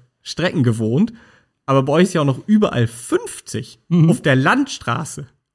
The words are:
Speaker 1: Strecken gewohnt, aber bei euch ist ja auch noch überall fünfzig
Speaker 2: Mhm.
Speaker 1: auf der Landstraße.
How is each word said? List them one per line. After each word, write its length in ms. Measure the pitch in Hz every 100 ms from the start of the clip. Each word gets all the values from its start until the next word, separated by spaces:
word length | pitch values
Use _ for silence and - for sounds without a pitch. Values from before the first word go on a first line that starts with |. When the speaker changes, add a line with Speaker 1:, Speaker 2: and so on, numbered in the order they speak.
| _ _
Speaker 1:
Strecken 400 | - - 170 143
gewohnt, 500 | 120 113 110 127 226 - _ _ _ _ -
aber 160 | 135
bei 100 | 135
euch 100 | 151
ist 100 | 185
ja 80 | 165
auch 40 | 143
noch 200 | 127 -
überall 400 | 214 208 120 113
fünfzig 920 | - - 359 480 - - 107 123 - -
Speaker 2:
Mhm. 220 | 175 160
Speaker 1:
auf 120 | 147
der 140 | 151 131
Landstraße. 880 | 147 254 277 - - 117 160 - 147 _ _